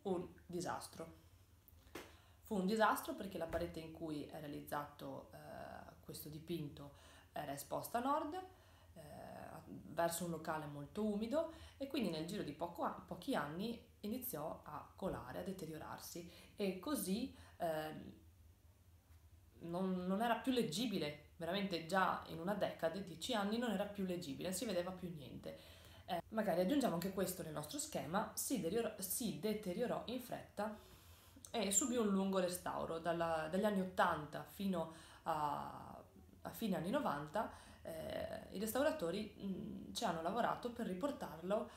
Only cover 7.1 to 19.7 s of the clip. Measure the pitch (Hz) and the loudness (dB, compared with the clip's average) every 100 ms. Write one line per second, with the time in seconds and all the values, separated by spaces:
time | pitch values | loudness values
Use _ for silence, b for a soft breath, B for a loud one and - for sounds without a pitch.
7.1 | B - - 143 143 - 147 - 240 269 | B -10 -6 -4 -4 -2 -2 0 2 4
8.1 | 302 302 370 370 B B B B 165 147 | 4 2 -4 -8 B B B B -16 -12
9.1 | - - - - 160 - - - 160 170 | -12 -10 -10 -10 -12 -10 -12 -4 2 2
10.1 | 170 175 160 165 156 147 143 143 214 214 | 2 -2 -2 -2 -2 -2 -6 -6 0 2
11.1 | 202 226 302 320 B B - 269 302 185 | 2 2 2 2 B B -6 -2 2 2
12.1 | 160 170 202 147 - 170 - 240 - - | 0 -2 -2 -4 -4 -4 0 -2 -2 -8
13.1 | - 277 185 143 170 233 233 - - 208 | -6 0 2 2 -2 -4 -4 -12 -8 -4
14.1 | 254 - 147 165 180 - 147 - - 185 | -2 -2 -4 -4 -6 -8 -10 -10 -4 -2
15.1 | 127 123 180 185 185 160 151 107 127 - | -2 -4 -6 -4 -6 -6 -6 -8 -8 -8
16.1 | 170 170 B B - 196 185 302 247 180 | -10 -10 B B 0 0 0 0 0 2
17.1 | 220 269 B B - 170 156 156 - - | 2 0 B B -2 0 2 -2 -6 -10
18.1 | - - - - - - - - - - | -14 -20 -20 -20 -20 -20 -20 -20 -20 -20
19.1 | - - - - - 170 | -20 -20 -20 -20 -10 -4